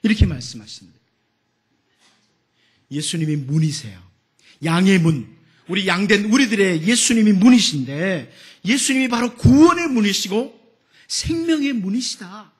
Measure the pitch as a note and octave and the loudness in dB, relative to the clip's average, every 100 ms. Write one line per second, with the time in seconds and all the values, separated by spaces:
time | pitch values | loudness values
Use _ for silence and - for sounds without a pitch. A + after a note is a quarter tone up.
0 | G#3+ G#3+ F#3 C#3 A#2+ A#2 G#2 - F2+ _ | -2 0 0 -2 -12 -18 -20 -20 -20 _
1 | _ _ _ _ _ _ _ _ _ _ | _ _ _ _ _ _ _ _ _ _
2 | _ _ _ _ _ _ _ _ _ C#3 | _ _ _ _ _ _ _ _ _ -10
3 | - E3+ D#3 D3+ C3 D#3 D#3 C3+ A2 F2+ | -6 -4 -4 -4 -2 -2 -2 -4 -12 -20
4 | F2+ _ _ _ _ _ D#3 E3+ F#3+ F#3 | -20 _ _ _ _ _ -2 2 4 4
5 | E3 C#3+ G#2 - _ _ - F3 F#3+ F3 | 2 -2 -8 -20 _ _ -8 -4 -2 -2
6 | G3+ G3+ G#3 B3 B3+ G#3 F#3+ E3 E3 A#3+ | 2 0 2 2 2 2 0 0 0 0
7 | - A3+ G#3+ F#3+ A#3 B3 - D3 B2+ C#3+ | 2 2 4 6 6 6 2 -4 -6 -6
8 | F#3+ F3 A#2+ - - _ F3+ C4 - C4 | -4 -6 -8 -20 -20 _ -4 -2 0 -2
9 | C4 A#3+ A#3+ A#3+ - C4+ E4 E4+ E4+ B3 | -2 -2 -4 0 4 6 6 4 -2 0
10 | G3+ G3 F#3+ G3+ C4+ - _ _ _ _ | 0 -2 -2 -4 -4 -12 _ _ _ _
11 | _ - - E4 E4 D#4 C#4 A#3+ F#3 A3+ | _ -8 -6 -4 -2 -2 -2 -4 -4 -6
12 | A#3+ - F3+ G#3+ G3 | -6 -12 -16 -18 -20